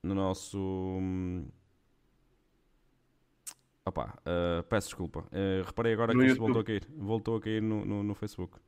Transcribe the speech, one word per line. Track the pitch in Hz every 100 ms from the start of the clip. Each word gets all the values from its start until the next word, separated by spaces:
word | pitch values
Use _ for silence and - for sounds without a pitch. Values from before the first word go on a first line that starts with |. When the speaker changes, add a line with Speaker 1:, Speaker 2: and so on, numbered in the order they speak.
Speaker 1:
no | 82
nosso, | 98 95 95 - 101
hum, | 95 95 95 92 92 92 90 90 - - _ _ _ _ _ _ _ _ _ _ _ _ _ _ _ _ _ _ - - _ _
opa, | - 90 55 - -
eh, | 87 87 85 85
peço | 107 -
desculpa. | - 87 82 82
Eh, | - 98 95
reparei | 90 - 117
agora | 110 117
Speaker 2:
No | 120
Speaker 1:
que | 131
isto |
Speaker 2:
YouTube. | 123 113
Speaker 1:
voltou | 120
a |
cair. | 107 104 - 156
Voltou | 101 113 107 113
a |
cair | 110 110
no, | 110 107
no, | 101 101
no | 104 101
Facebook. | 107 - 90 -